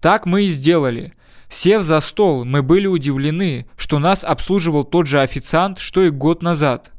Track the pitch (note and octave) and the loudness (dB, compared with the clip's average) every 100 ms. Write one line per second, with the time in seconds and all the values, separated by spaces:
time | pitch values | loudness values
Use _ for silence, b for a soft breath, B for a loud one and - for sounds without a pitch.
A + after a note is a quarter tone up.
0 | D#3+ G#3+ F3+ F#3 G3+ D3+ C#3 F3 C#3 A#2 | 4 2 2 0 0 0 2 2 2 -4
1 | - - b b b - F3 G#3+ E3+ D#3 | -10 -18 b b b -2 2 2 2 0
2 | D3 - G3+ C#3 B2 C#3 C3+ F3 G3 F3 | 0 0 0 0 -2 -2 2 2 2 -2
3 | C#3 C3+ C#3+ D#3+ F#3+ C3 - b - D3 | -2 -2 -2 -2 -2 -4 -10 b -4 0
4 | D#3 F#3+ - D3+ - G3 E3 D3 C#3 E3+ | 2 0 -2 -4 0 0 0 -2 0 0
5 | D#3 C#3 C3+ C#3 - D#3+ F#3+ F#3 - - | 2 2 0 -4 -2 -2 -2 -4 -6 0
6 | F#3 C#3 D3 E3 E3+ E3 D3 A#2+ - | 2 2 -2 0 -2 0 0 -2 -8